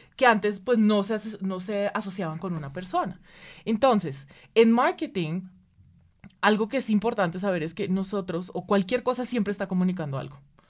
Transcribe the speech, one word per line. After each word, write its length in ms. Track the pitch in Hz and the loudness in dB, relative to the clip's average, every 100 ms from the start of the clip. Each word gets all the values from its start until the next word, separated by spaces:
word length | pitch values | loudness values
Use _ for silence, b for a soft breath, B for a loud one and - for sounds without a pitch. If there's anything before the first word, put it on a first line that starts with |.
| b - | b 2
que 100 | 254 | 4
antes, 360 | 226 208 196 | 6 2 -2
pues, 160 | 247 233 | 0 4
no 260 | 214 208 | 4 4
se 120 | 196 214 | 2 -4
aso-, 240 | 220 214 | -6 -8
no 180 | 190 185 | -6 -6
se 280 | 185 202 202 | -4 -2 -2
asociaban 440 | - 202 185 165 160 | -4 -6 -6 -6 -6
con 140 | 190 | -6
una 180 | 165 139 | -6 -8
persona. 480 | 143 185 349 285 - b b b b - | -10 -4 -2 -2 -6 b b b b -4
Entonces, 640 | 220 269 220 170 131 - b b 220 | 2 4 4 0 -8 -14 b b 6
en 160 | 226 | 6
marketing, 720 | 233 294 359 320 196 156 180 190 - _ _ - _ _ _ - - | 6 2 0 -4 -4 -4 -4 -8 -16 _ _ -20 _ _ _ -20 -2
algo 300 | 208 214 220 | 2 2 0
que 80 | 269 | -4
es 120 | - | 0
importante 480 | 208 226 233 175 180 | 0 0 0 -2 -2
saber 260 | 202 180 | -2 -2
es 100 | 160 | -4
que 160 | 165 180 | -6 -2
nosotros, 600 | 190 190 208 190 170 185 | -2 -2 -4 -4 -6 -6
o 120 | - 185 | -8 0
cualquier 380 | 202 190 247 | 0 2 0
cosa, 220 | 247 240 240 | 0 -2 -2
siempre 260 | 240 202 | -2 -2
está 160 | 202 190 | -2 -2
comunicando 500 | 185 180 185 151 139 | 0 0 0 -4 -6
algo. 220 | - - _ _ | -8 -14 _ _